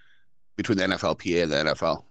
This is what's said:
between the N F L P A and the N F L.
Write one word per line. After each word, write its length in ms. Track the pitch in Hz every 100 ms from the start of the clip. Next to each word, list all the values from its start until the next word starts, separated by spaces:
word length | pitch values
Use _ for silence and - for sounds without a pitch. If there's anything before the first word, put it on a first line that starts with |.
| - - - - - -
between 220 | 101 98
the 60 |
N 100 | 92
F 100 | 87
L 120 | 82 78
P 240 | 95 85
A 40 |
and 80 | 82
the 60 | 73
N 100 | 78
F 140 | 71
L. 240 | 82 78 -